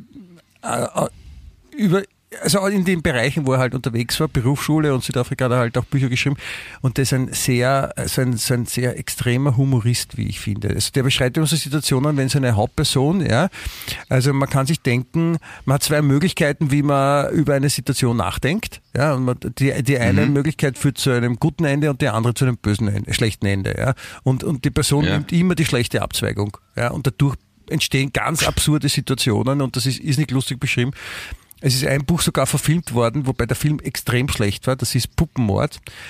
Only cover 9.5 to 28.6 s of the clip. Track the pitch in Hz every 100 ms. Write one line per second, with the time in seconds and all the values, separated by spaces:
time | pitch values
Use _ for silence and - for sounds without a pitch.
9.5 | 120 135 131 117 120 - - 104 98 -
10.5 | 101 101 101 - 139 127 - 127 160 156
11.5 | 160 139 151 - 131 151 143 131 143 127
12.5 | 104 117 - 143 135 139 190 123 113 185
13.5 | - - - - - - 131 131 139 139
14.5 | 139 135 160 135 120 123 165 165 165 -
15.5 | - - 139 - 151 143 139 180 - 151
16.5 | 139 147 147 143 139 135 143 139 165 143
17.5 | 139 143 - - 131 123 117 90 - 135
18.5 | 202 - - _ 117 151 131 127 123 -
19.5 | - 135 - 123 135 113 98 120 143 147
20.5 | - 147 123 139 - 135 123 120 117 160
21.5 | 151 151 143 147 127 139 107 117 113 131
22.5 | 120 104 101 107 101 76 87 113 - 101
23.5 | 98 95 98 117 - - - 131 131 -
24.5 | 139 143 - 139 143 147 151 143 170 185
25.5 | 170 147 127 117 110 98 - 107 107 104
26.5 | - _ - 120 - 127 - 139 127 -
27.5 | _ - 156 - 165 135 - 110 160 -
28.5 | -